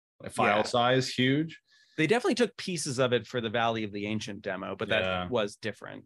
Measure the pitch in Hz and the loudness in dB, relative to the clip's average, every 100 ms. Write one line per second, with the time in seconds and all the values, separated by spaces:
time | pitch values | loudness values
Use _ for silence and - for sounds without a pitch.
0 | _ - - - 104 104 107 120 120 131 | _ -18 -8 0 4 4 2 2 4 4
1 | 131 - 127 143 160 - _ _ _ - | 2 2 2 2 0 -8 _ _ _ 0
2 | 156 233 392 240 220 - - 175 151 123 | 2 4 2 2 0 -2 -6 -6 -4 0
3 | 127 120 107 123 113 117 117 113 107 101 | 2 2 0 -4 -2 0 0 0 -4 -4
4 | 104 107 107 104 98 92 95 95 - 110 | -4 -4 -6 -8 -6 -6 -6 -6 -2 0
5 | 92 92 90 120 104 - 110 - 98 104 | 2 0 0 -2 -2 -4 -10 -10 -12 -16